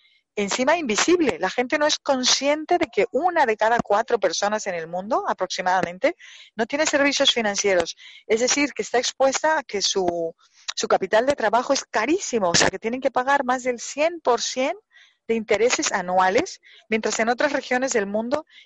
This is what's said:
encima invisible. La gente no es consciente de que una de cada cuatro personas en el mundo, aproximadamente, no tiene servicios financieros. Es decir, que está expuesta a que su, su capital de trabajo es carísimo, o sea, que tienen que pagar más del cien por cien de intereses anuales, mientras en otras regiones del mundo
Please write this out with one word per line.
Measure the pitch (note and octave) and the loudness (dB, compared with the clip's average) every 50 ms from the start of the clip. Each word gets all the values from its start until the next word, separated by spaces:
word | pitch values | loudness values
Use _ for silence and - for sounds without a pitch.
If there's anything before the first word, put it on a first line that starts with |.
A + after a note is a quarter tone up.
| _ _ _ _ _ _ _ | _ _ _ _ _ _ _
encima | - G3+ G3 - - B3+ C4+ D#4 F4 | -6 -4 -4 -2 0 2 2 2 2
invisible. | D#4+ A#3+ G#3+ G3 - - F4 F#4 E4 B3 F3+ D3+ | 0 -2 -2 0 2 2 2 4 2 0 0 -2
La | F3 F#3 | -4 -2
gente | - - B3 B3 D#4 D4+ | -2 -2 -2 -2 0 0
no | D4+ | 0
es | D4+ D4 - | 0 0 0
consciente | - - C#4 B3+ B3+ A#3 - - C4+ C#4 D4 D#4 D#4 - F4 F4 | 0 0 0 2 2 0 0 2 0 0 0 -2 0 0 0 0
de | - - | 0 0
que | - - F#3+ - | 0 0 -2 0
una | - B3+ E4 F4+ F4 E4 D4 | 0 0 0 0 2 2 2
de | A#3 A3 - | 2 2 0
cada | G#3+ A3 A#3 A#3 | 2 2 2 0
cuatro | - - G#3 G#3 A#3 - A#3+ A3+ | 0 2 0 0 2 0 0 0
personas | - E3+ E3 - G3+ G3+ G#3+ G#3+ - | 0 0 0 0 -2 -2 -2 -4 -4
en | G#3 F3+ | -6 -6
el | E3+ E3 E3 | -6 -8 -6
mundo, | E3 F3+ F#3+ G#3 C4+ F4+ G4+ E4 | -8 -8 -4 -2 -2 -2 -2 -2
aproximadamente, | A3 - F#3 F3+ - - F#3 F3+ F#3 F#3+ F3 E3+ F3+ F#3 - D4 F#4 - - - - - - - _ | -4 -4 -4 -4 -4 -4 0 0 2 2 0 -2 -2 -2 -2 -2 -2 -2 -10 -20 -20 -20 -20 -12 _
no | - A3+ | -4 -4
tiene | - - C#4+ D#4 | -2 0 0 0
servicios | D4 - C#4+ C#4 C#4+ C4 - C#4 C4 | 2 2 2 2 2 2 2 2 2
financieros. | - A#3+ A3+ G#3 G3+ G3 G#3 G3+ F#3+ F3 E3+ - - - - - - - _ | 2 2 -2 -2 -2 0 0 2 2 2 2 0 -6 -14 -20 -20 -20 -18 _
Es | - G#3+ A3 | -2 0 0
decir, | A#3+ B3+ - C#4+ C#4+ C4 | 2 0 2 0 0 0
que | - - | -2 -6
está | G#3 - - A#3+ | -6 -2 -2 -2
expuesta | B3+ - - - C4 C4+ C4 - - D#4 D#4 D#4 | -2 -2 0 0 0 2 2 0 0 0 0 0
a | B3+ | -2
que | - - G3+ | -4 -4 -4
su, | - - - G3 F#3 F3 E3+ E3+ E3 E3 - _ _ _ _ _ _ - - | -2 0 0 0 0 0 -2 -2 -4 -6 -8 _ _ _ _ _ _ -10 -6
su | - - G#3+ | -6 0 2
capital | G#3 F#3 G3 F#3 - G#3+ A#3+ | 2 2 2 2 2 2 4
de | C4 C#4+ | 2 0
trabajo | - A3+ G#3 G3+ A#3 B3+ - C#4 | 0 0 0 2 0 2 0 0
es | C4 - | -2 -2
carísimo, | - - A3+ G#3+ C4 D#4+ G4+ - - - A3+ F#3+ F3 | -4 -4 -2 0 0 0 -2 -2 -4 -2 0 0 2
o | F3 | 2
sea, | - - F#3+ | 2 2 0
que | F#3 F#3+ | 0 -4
tienen | - A3 A#3 C4 | -6 -6 -6 -4
que | C4 C4+ | -4 -2
pagar | - C4 B3 C4 C#4 C#4+ C4+ | -2 0 0 2 2 2 2
más | B3 B3+ C4 A#3+ | 0 -2 -2 -2
del | B3+ B3 A3+ | -4 -4 -4
cien | - - - C4+ D4+ E4+ F4+ E4 | -8 -10 -2 -2 0 0 -2 -2
por | - - A#3+ A3+ | 0 0 0 0
cien | - - - B3+ C4 C#4+ F4+ G#4 - _ _ - - _ _ _ _ - | 0 -4 -2 -2 -2 -2 -2 -6 -12 _ _ -20 -20 _ _ _ _ -4
de | A3+ | -2
intereses | A3+ G#3+ - G#3+ G3 A3 B3+ - - D4+ - | -2 0 0 0 2 2 2 2 0 -2 -2
anuales, | - G3+ F3+ F3+ F3+ F#3 F#3 F#3 F#3+ B3 F4 G4 - - _ - - - _ _ | -2 -2 -2 0 2 4 4 4 4 2 0 0 -6 -16 _ -20 -20 -20 _ _
mientras | A3 A3+ G#3+ G#3+ G#3+ - | -4 -2 -2 -2 -2 0
en | A3+ A3+ | 0 0
otras | B3 A#3+ - D4 | 2 0 0 0
regiones | C#4+ C#4 B3+ - B3 B3 C4 C4+ | 0 -2 -2 -2 -2 -2 0 0
del | B3 A#3 G3+ G3+ | 0 0 0 0
mundo | G3+ G#3+ A3+ A#3+ C4+ D4+ D#4+ - - - - | -2 -4 -2 -2 -4 -4 -4 -8 -16 -20 -6